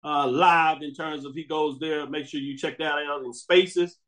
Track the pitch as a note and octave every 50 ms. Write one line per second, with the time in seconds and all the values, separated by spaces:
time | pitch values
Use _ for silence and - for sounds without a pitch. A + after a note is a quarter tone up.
0 | _ D3+ D3+ C#3+ C#3 C3 B2 C#3+ F#3 F3 E3+ E3 E3 D#3+ D#3 C#3 D3+ D3 C#3 -
1 | D#3+ D#3 D3+ C#3+ C#3 C#3+ C3 D#3+ D#3+ C3+ D#3 D#3 D3+ D3+ C#3 C3 D#3+ D#3+ D#3 D3+
2 | D3 C3 D3 D3+ D3 C3+ - D3 C3+ C#3+ C#3 C3+ - D3+ C3+ - D#3+ D#3 D3 D3
3 | D3 D3 C#3+ C#3+ C3 B2 A#2+ - - - F3 F3+ F#3+ F#3 - F3 F3 F3 - _
4 | _